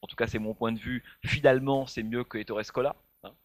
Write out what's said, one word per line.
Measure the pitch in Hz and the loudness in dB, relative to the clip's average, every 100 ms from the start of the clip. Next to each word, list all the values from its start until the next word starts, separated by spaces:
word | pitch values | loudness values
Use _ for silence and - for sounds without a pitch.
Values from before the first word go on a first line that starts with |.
en | - | -14
tout | - | -2
cas, | 113 | 0
c'est | 110 | 0
mon | 107 | -4
point | 110 113 | -2 -2
de | 113 | -2
vue, | 123 127 - - - | -4 -6 -8 -10 -4
finalement, | 143 143 131 135 139 135 | 4 6 6 4 0 0
c'est | - | -6
mieux | 110 120 | -4 -4
que | 123 110 | -4 -6
Ettore | 107 107 | -4 -4
Scola, | 107 - 131 - _ _ | -4 -2 -2 -2 _ _
hein. | - - | -20 -20